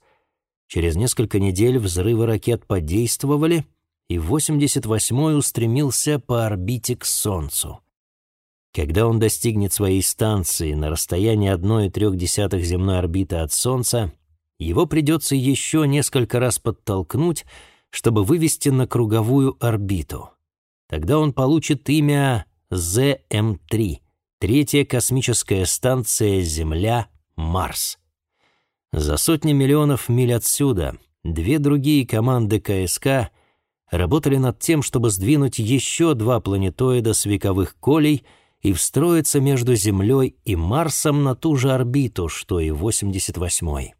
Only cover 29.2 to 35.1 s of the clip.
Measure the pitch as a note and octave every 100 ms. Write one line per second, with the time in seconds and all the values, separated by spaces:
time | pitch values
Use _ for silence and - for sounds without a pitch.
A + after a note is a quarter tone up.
29.2 | - D#3+ D#3 C#3+ C3+ D3 D3 C3+ - A#2+
30.2 | B2 A#2+ - - C#3+ G#2 C#2+ A1+ - _
31.2 | D#2+ D#2+ E2 D#3 C#3+ D3 C3+ D3 B2 A2
32.2 | A#2+ B2+ A2 G#2+ - G2 F#2 - C3+ C3+
33.2 | A2+ - _ _ _ _ _ E2 E2+ C#3+
34.2 | C#3+ C3+ C3 A2+ - D#3+ C3 B2+ A#2